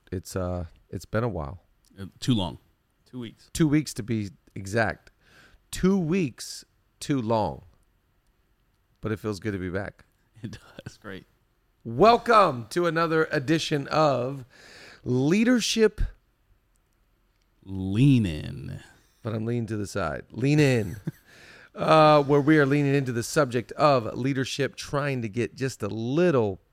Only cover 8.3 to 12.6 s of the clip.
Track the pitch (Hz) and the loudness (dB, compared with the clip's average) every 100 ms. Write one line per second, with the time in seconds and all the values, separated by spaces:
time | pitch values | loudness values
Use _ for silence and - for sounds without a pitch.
8.3 | _ _ _ _ _ _ _ 107 110 110 | _ _ _ _ _ _ _ -6 -4 -4
9.3 | 101 110 98 92 90 98 - _ _ _ | -6 -4 -4 -4 -6 -8 -14 _ _ _
10.3 | _ 113 - - - - - 107 95 - | _ -14 -14 -18 -20 -20 -18 -16 -16 -18
11.3 | _ _ _ _ _ 117 120 208 233 - | _ _ _ _ _ -8 4 6 6 4
12.3 | 220 185 127 | 6 6 2